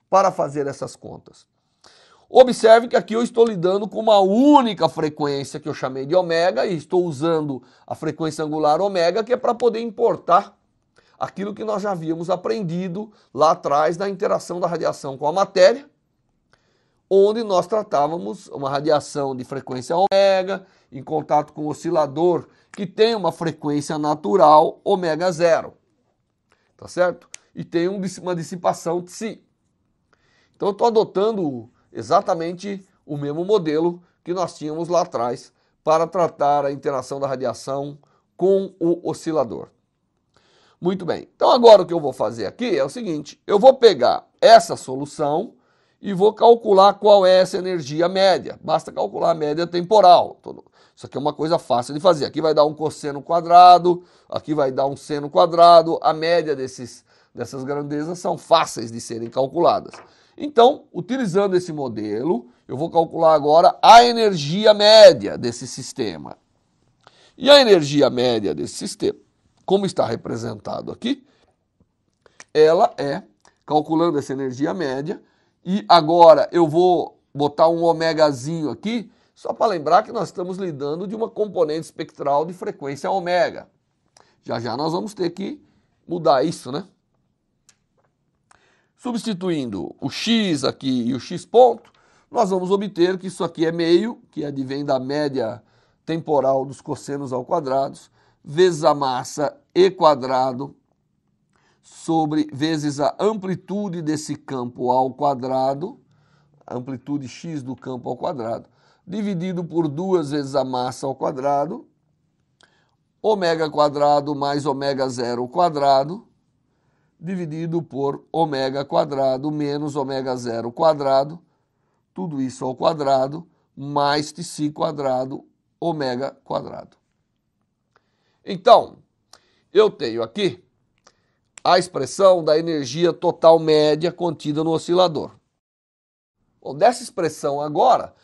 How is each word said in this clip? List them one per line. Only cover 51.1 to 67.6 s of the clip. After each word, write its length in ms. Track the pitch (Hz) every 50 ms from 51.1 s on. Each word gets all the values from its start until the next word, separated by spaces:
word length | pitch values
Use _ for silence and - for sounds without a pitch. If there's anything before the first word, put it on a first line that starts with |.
| -
é 40 | 123
uma 120 | 143 147
coisa 260 | 147 - 147 160 170 160
fácil 340 | - - - 123 123 - 143
de 40 | 151
fazer. 280 | 147 185 170 147 131
Aqui 140 | 101 - 151
vai 140 | 156 156 151
dar 100 | 151 147
um 100 | 156 151
cosseno 460 | 147 156 151 - - - 147 143 143
quadrado, 840 | - - 170 175 165 170 175 175 180 180 180 175 170 180 175 175 - _ _ _ _ _
aqui 260 | - - - 147 156
vai 160 | 151 139 135
dar 160 | 131 135 135
um 100 | 139 143
seno 320 | 135 - - 151 143 143 143
quadrado. 680 | - 180 180 170 165 165 170 170 170 165 160 165 160 -
A 120 | - 151
média 420 | 156 156 160 165 175 170 156 156 143
desses, 500 | 131 131 127 - - 123 113 - - _ _ _ _ _ _ _
dessas 300 | - 117 - 135 135 131
grandezas 560 | 135 143 147 147 143 151 147 151 165 180 175
são 180 | - 190 170 -
fáceis 540 | - - 165 160 147 - - - 113 113
de 80 | 113 120
serem 280 | - - 120 113 117 117
calculadas. 640 | - 131 135 135 143 170 175 151 107 95 - - - - - _ _ _ _ _ _
Então, 480 | - - 294 - 226 233 262 302 - - _ -
utilizando 640 | 180 175 - 247 269 247 185 156 196 202 202 180
esse 160 | 175 180 -
modelo, 720 | 156 147 139 123 107 107 107 107 101 110 127 165 202 233 - - _ _ _ -
eu 80 | 127
vou 120 | 127 160 165
calcular 460 | - 165 165 - - 165 165 160 156
agora 420 | 151 139 147 151 165 180 170 - -
a 220 | - 175 220 233 240
energia 680 | 240 233 233 220 208 190 160 143 143 170 202 214 214
média 640 | 214 208 208 208 220 220 214 185 160 117 101 95 76
desse 300 | - 123 120 117 - 135
sistema. 720 | 120 - - 127 - - - 117 101 82 76 67 62 - _ _ _ _ _ _ _ _ _ _ _ _ _ _ _ _ _ _ _ _
E 140 | - - 262
a 100 | 285 285